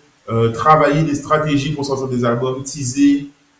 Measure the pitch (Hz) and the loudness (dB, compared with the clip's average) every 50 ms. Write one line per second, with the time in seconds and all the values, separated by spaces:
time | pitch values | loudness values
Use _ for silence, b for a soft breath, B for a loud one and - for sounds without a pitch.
0 | _ _ _ _ - - 113 113 113 113 113 - - 156 156 156 147 147 143 156 | _ _ _ _ -10 -4 -2 0 0 0 0 0 4 4 4 4 4 2 2 2
1 | 160 143 139 - - - 156 151 151 156 143 131 131 160 151 139 131 - 135 123 | 0 0 -2 -4 -2 0 0 0 0 0 0 0 0 -2 -4 -4 -4 -4 -4 -4
2 | 135 123 123 120 123 117 120 127 131 127 127 135 131 - - 151 131 120 123 139 | -4 -4 -2 -2 0 0 0 0 -2 -4 -4 -6 -8 -10 -8 -6 -6 -4 0 4
3 | 143 143 143 143 143 - - _ _ _ _ | 4 4 4 2 -2 -8 -18 _ _ _ _